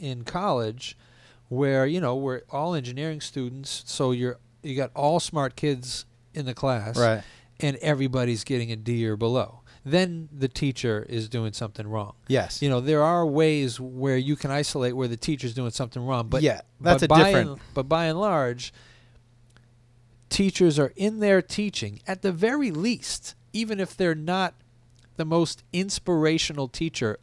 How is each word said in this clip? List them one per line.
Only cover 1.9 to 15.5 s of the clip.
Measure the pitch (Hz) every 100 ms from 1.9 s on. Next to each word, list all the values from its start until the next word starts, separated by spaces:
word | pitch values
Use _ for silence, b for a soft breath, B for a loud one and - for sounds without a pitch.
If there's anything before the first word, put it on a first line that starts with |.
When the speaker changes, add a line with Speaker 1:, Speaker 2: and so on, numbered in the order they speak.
| 175
Speaker 1:
know, | 139 127
we're | 139 127 -
all | 139 165
engineering | 165 123 127 160 151
students, | - 139 123 135 139 - -
so | - 131
you're, | 123 123 120 _ _
you | 151
got | 131 127
all | - 147 170
smart | - 160 135
kids | - 151 131 127 - - _ _
in | 160 131
the |
class, | 120 135 120 104 117
Speaker 2:
Right. | 117 110 - B B -
Speaker 1:
and | 147 135
everybody's | 151 139 135 127 120 113
getting | - 127 117
a | 110
D | 110 117 113
or | 107
below. | 117 127 101 - - b
Then | 135 170 185 165 156
the | 147 131
teacher | - 143 123 123 104 -
is | 117 110
doing | 123 110
something | 104 110 - 104
wrong. | 110 101 - -
Speaker 2:
Yes. | 127 - -
Speaker 1:
You | 143
know, | 123
there | 131 151
are | 156 175 160
ways | 143 160 151 127 120
where | 131 127 135 131
you | 135
can | 147 139
isolate | 143 147 143 123 127
where | 127
the | 117
teacher's | - 139 123